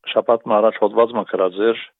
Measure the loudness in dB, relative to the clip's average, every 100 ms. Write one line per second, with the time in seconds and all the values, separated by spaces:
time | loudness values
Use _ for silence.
0 | -2 -4 0 0 2 2 2 2 -2 2
1 | 0 0 -6 -2 -2 0 -2 -2 -8